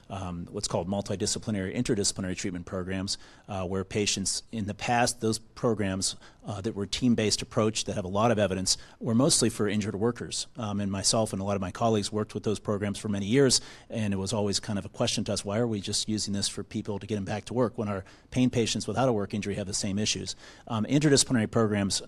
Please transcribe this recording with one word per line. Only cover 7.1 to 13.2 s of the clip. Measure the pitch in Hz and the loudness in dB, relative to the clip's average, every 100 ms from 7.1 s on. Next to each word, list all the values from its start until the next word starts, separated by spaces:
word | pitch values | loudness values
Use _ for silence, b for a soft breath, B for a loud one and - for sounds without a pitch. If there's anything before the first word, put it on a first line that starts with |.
| 110 107 - | 4 4 0
approach | - - 110 110 | 0 2 2 2
that | - | -4
have | - 90 | -4 -2
a | |
lot | 101 117 | 2 4
of | 107 | 4
evidence | 98 92 95 - B B | 2 2 0 -2 B B
were | 175 | 2
mostly | 113 156 - 113 | 4 6 6 2
for | - 104 | 2 0
injured | 107 101 | 0 -2
workers. | 98 117 120 80 - - - | 0 0 -2 -6 -8 -8 -8
Um, | 107 101 | -6 -2
and | 101 | -2
myself | 98 - 117 110 | 0 2 2 2
and | 95 | 0
a | |
lot | 98 101 | -2 -2
of | |
my | 90 | -2
colleagues | - 113 110 95 | 0 2 2 0
worked | 107 104 | -4 -4
with | 107 | -4
those | 110 98 | -4 -2
programs | - 101 101 98 | -2 -2 -2 -4
for | 107 | -4
many | 101 | -4